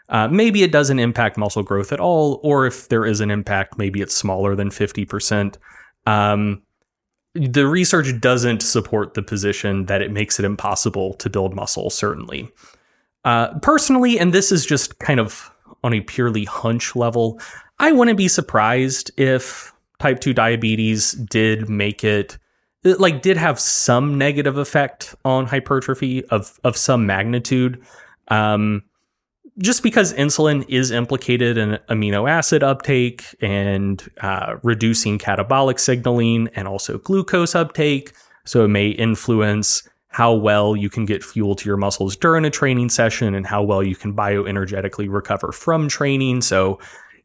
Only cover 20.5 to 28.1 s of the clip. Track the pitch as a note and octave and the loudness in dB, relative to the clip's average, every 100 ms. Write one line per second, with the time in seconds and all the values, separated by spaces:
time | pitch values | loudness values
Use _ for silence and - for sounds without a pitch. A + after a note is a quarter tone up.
20.5 | A#2 A2+ A2 A2 A2 - - A2 A2 A2 | 2 0 0 0 0 -2 -4 -2 2 2
21.5 | A2 A2 G#2 G#2 G2+ G#2+ G#2 G2+ - _ | 0 -2 -2 -2 -2 0 0 -2 -10 _
22.5 | _ _ _ F#3 F#3 F#3 C#3 F#3 E3+ E3 | _ _ _ 2 4 2 2 0 2 2
23.5 | B2+ - - - B2 C#3+ C#3+ C#3 C#3+ C#3+ | 0 -2 0 2 2 2 2 0 0 -2
24.5 | C#3 C#3 D3 C#3 - - - C3+ C3 B2+ | -2 -2 0 -2 -4 -18 -6 0 0 0
25.5 | C3+ - C3+ C3 C3 C3 B2+ - A2 - | -2 0 -2 0 -2 -2 -4 -2 -2 -2
26.5 | - B2+ - - B2 G#2 F#2+ A2+ B2 - | -2 -2 0 0 2 2 0 0 -2 0
27.5 | B2+ B2+ B2 - - - | 0 0 -2 -14 -20 -20